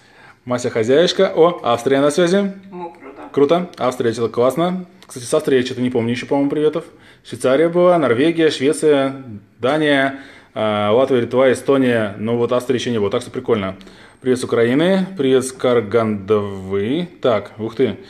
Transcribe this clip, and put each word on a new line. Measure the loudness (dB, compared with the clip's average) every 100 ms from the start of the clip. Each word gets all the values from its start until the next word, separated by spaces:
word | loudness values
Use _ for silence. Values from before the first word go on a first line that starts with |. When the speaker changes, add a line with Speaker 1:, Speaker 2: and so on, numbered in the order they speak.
| _ -20 -20 _
Speaker 1:
Мася | -6 -4 -2
хозяюшка. | -2 2 4 4 2 0
О, | 4 2 2
Австрия | -2 -2 0 2
на | 2
связи. | 2 2 0 -2 -8 -16
Speaker 2:
О, | -16 -16 -16
круто. | -20 -20 -6
Speaker 1:
Круто. | 0 2 2 -2 -4
Австрия, | -4 -2 -2
что-то | -2 -4
классно. | 0 0 2 -2 -4 -10 -20 -18
Кстати, | -16
с | -2
Австрии | -2 2 2
я | 0
что-то | -2
не | -2
помню | -2 -2
ещё, | -4 -2
по-моему, | -2 0
приветов. | 0 0 -2 -8 -16 -20 -20
Швейцария | -16 -4 2 2 2
была, | 4 4 4
Норвегия, | 2 2 2 2 0
Швеция, | 2 0 2 2 2 0 -6 -14 -18 -18 -4
Дания, | -2 0 2 2 0 -4 -16 -20 -12
а, | -4 -2 0 2
Латвия, | 2 4 2
Литва, | 0 2 2
Эстония. | 2 2 2 2 0 -2 -6
Ну | -4 -2
вот | 0
Австрии | 0 0 -2
ещё | -2
не | -2
было, | -2
так | -2
что | -6
прикольно. | -6 -2 -2 -2 -8 -18 -20 -20 _
Привет | -2 -2
с |
Украины, | 0 0 2 2 2 0 -2 -2
привет | 2 2 0
с |
Каргандовы. | -2 0 0 2 0 0 -2 0 0 0 -8 -6 -4 -2 -4 -6 -4
Так, | -2 -2 -4 -10
ух | -8 -2
ты. | -2 -2